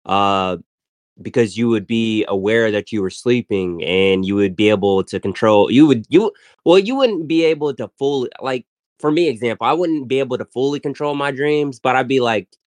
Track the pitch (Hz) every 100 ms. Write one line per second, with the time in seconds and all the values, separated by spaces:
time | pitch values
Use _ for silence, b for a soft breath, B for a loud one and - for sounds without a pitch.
0 | - 98 101 98 92 90 - _ _ _
1 | _ _ 110 123 113 101 117 113 92 113
2 | 113 107 - 101 95 113 113 104 104 107
3 | 95 - 120 123 117 101 92 85 80 92
4 | 95 95 95 101 101 90 107 104 98 95
5 | 92 95 101 92 110 104 98 117 156 120
6 | 107 156 220 - b b 160 180 196 269
7 | 254 196 156 160 160 156 147 131 110 -
8 | 139 143 120 - 131 131 - _ _ _
9 | 151 151 170 113 120 110 117 156 175 156
10 | 123 131 131 123 - 117 139 143 147 135
11 | 147 143 143 131 147 151 143 127 135 127
12 | 127 135 120 110 92 _